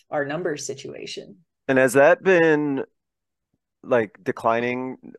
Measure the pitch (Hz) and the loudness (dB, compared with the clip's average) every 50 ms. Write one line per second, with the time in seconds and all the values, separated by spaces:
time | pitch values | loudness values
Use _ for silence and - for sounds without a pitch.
0 | _ - - 151 143 139 147 165 180 175 147 - - - - 135 - 139 - - | _ -10 -8 -6 -6 -6 -6 -6 -6 -6 -6 -8 -10 -12 -12 -12 -14 -16 -16 -16
1 | - - - - - - - _ _ _ _ _ _ - 135 131 131 131 110 139 | -16 -16 -16 -16 -16 -18 -20 _ _ _ _ _ _ 0 2 2 2 4 4 6
2 | 139 160 175 - - 190 190 170 165 160 156 151 151 147 139 131 - - _ _ | 6 6 6 4 4 2 4 4 4 4 2 2 0 -2 -4 -6 -8 -10 _ _
3 | _ _ _ _ _ _ _ _ _ _ _ _ _ _ _ _ - 101 131 120 | _ _ _ _ _ _ _ _ _ _ _ _ _ _ _ _ -4 0 0 0
4 | 110 98 _ _ 92 - 127 - - 117 113 117 120 123 123 127 127 131 127 - | 0 -2 _ _ -8 -8 -6 -4 -2 -2 0 0 -2 -4 -6 -6 -8 -10 -12 -14
5 | - - - | -18 -18 -6